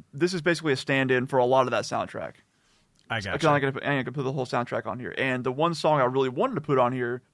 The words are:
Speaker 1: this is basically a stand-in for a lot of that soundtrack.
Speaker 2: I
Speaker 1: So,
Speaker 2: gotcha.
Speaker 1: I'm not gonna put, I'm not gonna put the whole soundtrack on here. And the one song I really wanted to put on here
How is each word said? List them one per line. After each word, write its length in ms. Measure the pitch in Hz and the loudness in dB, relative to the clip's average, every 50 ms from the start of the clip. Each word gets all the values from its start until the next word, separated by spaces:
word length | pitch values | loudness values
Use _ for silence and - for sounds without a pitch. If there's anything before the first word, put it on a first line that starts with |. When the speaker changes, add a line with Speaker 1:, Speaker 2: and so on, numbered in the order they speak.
| - _ - | -20 _ -4
Speaker 1:
this 200 | 139 156 180 185 | -2 0 0 0
is 80 | 175 | 0
basically 300 | 147 175 170 156 165 156 139 | 0 0 0 0 0 0 0
a 40 | 127 | 0
stand-in 500 | - - 139 135 135 127 131 127 123 120 | 0 0 0 0 2 2 2 2 2 2
for 100 | - 131 | 2 2
a 80 | 123 | 4
lot 220 | 123 131 131 131 123 | 4 6 4 4 4
of 40 | |
that 120 | 120 110 - | 2 0 -2
soundtrack. 520 | - - 113 101 90 - - 80 62 - - _ _ _ _ _ _ _ _ _ _ _ _ _ _ | -2 -4 -4 -4 -4 -8 -10 -10 -10 -12 -16 _ _ _ _ _ _ _ _ _ _ _ _ _ _
Speaker 2:
I 100 | 117 113 | -6 -4
Speaker 1:
So, 120 | 95 98 | -4 -4
Speaker 2:
gotcha. 160 | - 151 160 156 | -4 0 2 2
Speaker 1:
I'm 40 | 147 | 4
not 60 | 143 | 4
gonna 120 | 139 135 135 | 2 0 -2
put, 100 | - - | -4 -4
I'm 120 | 127 147 135 | -2 -2 -2
not 80 | 123 | -2
gonna 80 | 123 123 | -4 -6
put 100 | 151 135 | -4 -4
the 80 | 127 | -4
whole 140 | 135 151 127 123 | -2 -4 -4 -2
soundtrack 400 | - 127 120 - - 123 113 110 | -2 -2 -2 -2 -4 -4 -4 -4
on 120 | 98 120 | -8 -8
here. 140 | 127 90 - - | -8 -8 -4 -2
And 260 | 120 135 127 123 123 | -2 -2 -2 -2 -2
the 80 | 131 | -4
one 220 | 127 135 156 170 170 | 0 0 0 0 0
song 240 | 151 - 170 151 147 | 0 0 2 4 4
I 40 | 127 | 2
really 240 | 123 127 135 135 131 | 2 4 2 2 2
wanted 260 | 123 143 214 262 254 | 0 -2 -2 -2 -2
to 60 | 160 | -4
put 180 | 143 - 143 131 | -2 0 2 4
on 120 | 123 120 127 | 4 4 2
here 280 | 127 123 120 123 127 - _ | 0 -2 -4 -4 -6 -8 _